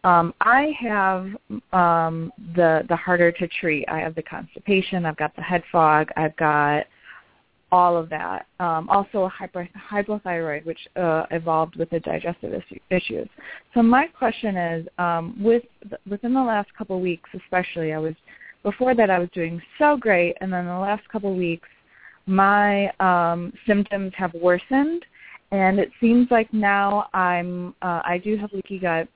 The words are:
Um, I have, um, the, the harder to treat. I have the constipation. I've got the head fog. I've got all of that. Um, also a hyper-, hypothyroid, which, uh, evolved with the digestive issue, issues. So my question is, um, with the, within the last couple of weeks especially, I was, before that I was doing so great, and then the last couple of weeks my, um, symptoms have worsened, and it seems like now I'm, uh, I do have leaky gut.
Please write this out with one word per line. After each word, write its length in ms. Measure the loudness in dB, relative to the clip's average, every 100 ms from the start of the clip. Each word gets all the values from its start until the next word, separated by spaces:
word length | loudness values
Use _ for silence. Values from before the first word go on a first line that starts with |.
Um, 320 | 4 4 2 0
I 320 | 2 2 2 -4
have, 500 | -4 0 0 -2 -6 -14 _ -14 _
um, 580 | 2 2 2 0 -4 -10 -12 -8 2
the, 280 | 4 4 0
the 80 | -4
harder 360 | 0 2 2
to 160 | 2 -6 -4
treat. 260 | -2 -2 -4
I 140 | -6
have 120 | -6
the 80 | -8
constipation. 800 | -10 -12 -14 -12 0 0 0 -2
I've 140 | -4 -2
got 180 | -6 -6
the 60 |
head 220 | -2 -2 0
fog. 380 | 4 6 6 2 -2
I've 200 | -4 0
got 500 | 0 2 2 0 -4 _ -20 -20 _ _ _ _ _
all 260 | 4 4 2
of 100 | -2
that. 360 | -8 -8 -10 -12 _
Um, 280 | -4 -4 0
also 360 | 0 0 -2
a 60 | -4
hyper-, 380 | -4 -12 -12 -12 -14 -8
hypothyroid, 720 | -6 -4 -6 -4 -4 -4 -6
which, 140 | -8 -12 -10 -4
uh, 300 | 0 0 -2
evolved 440 | -4 0 0 0 -4
with 140 | -4
the 120 | -4
digestive 520 | -4 -6 -6 -8 -8
issue, 260 | -10 -10 -20 _
issues. 360 | -2 -2 -8 -10 -14 -20 -20 _
So 80 | 4
my 240 | 6 6 2
question 500 | _ -4 -2 -4 -2
is, 320 | -2 -4 -8 -4
um, 360 | -2 -2 -4 -2
with 200 | 2 2 0 _ -16
the, 80 | -16 -10
within 280 | -8 -2 0
the 80 |
last 260 | 0 0 -4 -10
couple 200 | -6 -4
of 40 |
weeks 300 | -2 -4 -10
especially, 580 | -18 -4 -4 -4 -6 -4
I 60 | -4
was, 160 | -6 -8 _ -20 -20 -8
before 320 | -6 -2 0
that 160 | 4 4
I 80 | 4
was 120 | 0
doing 260 | -4 -6 -6 -12 2
so 180 | 2 4
great, 400 | 2 2 2 -2
and 140 | -4
then 140 | -4 -4
the 100 | -4
last 300 | -2 -4 _
couple 220 | -6 -4
of 60 | -2
weeks 300 | -2 -4 -10 _ _ _ -20 _ -2
my, 640 | 4 6 6 4 2 0 0
um, 540 | 2 4 2 -2 -6 -8 0
symptoms 480 | 0 0 -4 -6 -4
have 200 | -6 0
worsened, 680 | 2 2 2 0 0 -2 -8 _ -20 -20 _
and 280 | 0 2 2
it 100 | 0 _
seems 280 | 4 4 6
like 240 | 2 2
now 540 | 0 2 2 2 0 -2 -2
I'm, 580 | 0 0 -4 -8 -10 -8
uh, 200 | -6 -4 -4
I 140 | -4
do 140 | -2 -4
have 160 | -4
leaky 240 | -10 -10 -6
gut. 300 | -2 -2 -6